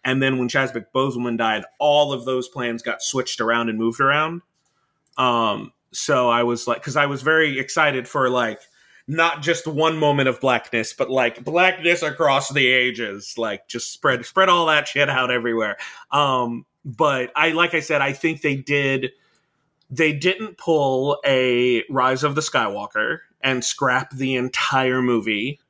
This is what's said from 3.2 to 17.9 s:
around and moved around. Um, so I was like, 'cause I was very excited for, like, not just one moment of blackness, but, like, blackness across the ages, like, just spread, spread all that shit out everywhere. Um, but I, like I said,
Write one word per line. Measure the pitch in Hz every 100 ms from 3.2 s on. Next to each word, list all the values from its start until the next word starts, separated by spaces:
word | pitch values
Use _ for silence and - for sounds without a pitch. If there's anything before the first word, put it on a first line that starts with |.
| 127 -
around | 113 117 117
and | 110
moved | 113 117
around. | 139 147 156 170 _ _ _ _ _ _ _ -
Um, | 127 120 110 104 107 _ _
so | - - 135 123
I | 117
was | 120 120 -
like, | 117
'cause | - 147
I | 143
was | 139
very | 135 160 156 135
excited | 135 - 151 131 120
for, | 147 127
like, | 123 113 104 - _ _ _ -
not | 156 165 151
just | 147 170 156
one | 147 160 160
moment | 147 143 131
of | 120
blackness, | 135 117 - 117 107
but, | - 123
like, | 131 120 -
blackness | - 165 185 180 165 170
across | 156 143 151 135 135
the | 139 127
ages, | 127 123 113 110 98 - -
like, | 113 101 _
just | 120 -
spread, | - 143 127 120
spread | 190 190
all | 175 165
that | 151 143
shit | 139 139
out | 131 127
everywhere. | 123 117 113 107 101 - - -
Um, | 143 139 127 120 117 - _
but | - 113 151 131 123 147
I, | 160
like | 160 170 165
I |
said, | 147